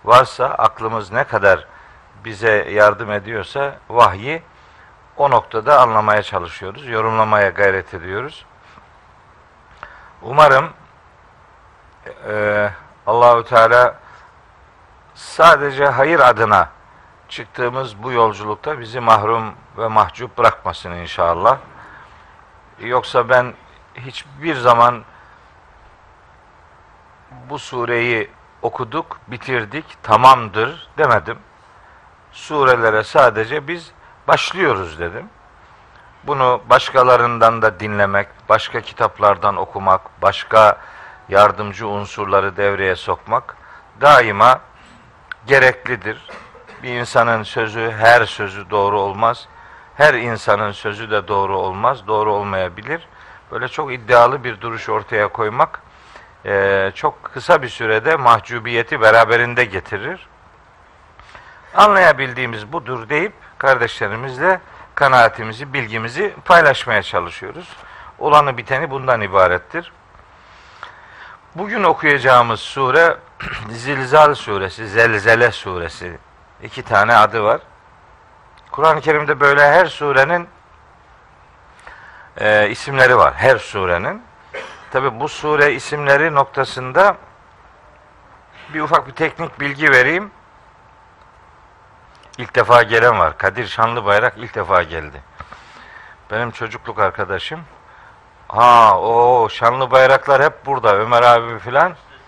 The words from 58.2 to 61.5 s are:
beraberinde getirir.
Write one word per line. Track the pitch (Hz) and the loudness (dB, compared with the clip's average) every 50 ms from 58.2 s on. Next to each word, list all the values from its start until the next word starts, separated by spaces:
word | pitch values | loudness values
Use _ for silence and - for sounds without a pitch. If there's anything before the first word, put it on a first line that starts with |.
| 131 120 117 107 - - 120 117 107 120 120 117 117 - 156 131 | 2 2 2 2 0 -4 -12 -10 -8 -6 -4 -4 -4 -4 -2 2
beraberinde | 110 110 110 117 113 107 117 117 120 120 120 120 123 | 4 4 6 6 4 4 2 0 0 0 -2 -2 -4
getirir. | 107 92 92 - - 107 98 107 143 185 185 - _ _ _ _ _ _ _ _ _ _ _ _ _ _ _ _ _ _ _ - - - - - - | -4 -4 -10 -10 -10 -10 -10 -10 -10 -14 -14 -18 _ _ _ _ _ _ _ _ _ _ _ _ _ _ _ _ _ _ _ -20 -20 -20 -20 -20 -20